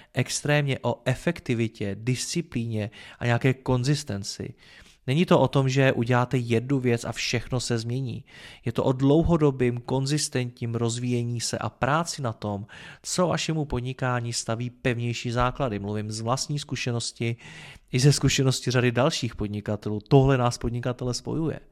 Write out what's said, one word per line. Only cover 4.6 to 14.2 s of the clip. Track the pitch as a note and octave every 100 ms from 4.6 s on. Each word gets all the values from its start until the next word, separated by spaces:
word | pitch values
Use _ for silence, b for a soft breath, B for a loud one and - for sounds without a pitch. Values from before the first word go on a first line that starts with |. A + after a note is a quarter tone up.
| B B B B -
Není | D3 F3+
to | D#3+
o | C3
tom, | C#3 C3+
že | C3+ C3+
uděláte | - A#2+ B2 B2 C3
jednu | A#2+ A2+ B2+ C#3
věc | B2 A#2 -
a |
všechno | - - A#2+ - B2
se | - A#2
změní. | A2+ B2+ C3 A2 B B B B A#2+
Je |
to | -
o | C3
dlouhodobým, | B2+ C3+ D#3 E3 E3+ D3 C3 B2 A#2+
konzistentním | - C3 C3+ D3 - C3 B2 - A#2 A2+
rozvíjení | A#2 A#2+ B2 A#2+ A#2+ A#2+
se | - -
a | A2
práci | - B2 D#3 E3 -
na | B2
tom, | - G#2 G2+ G#2+ B B B
co | - - F3
vašemu | D#3+ - D#3+ D3
podnikání | B2 B2+ B2+ B2+ B2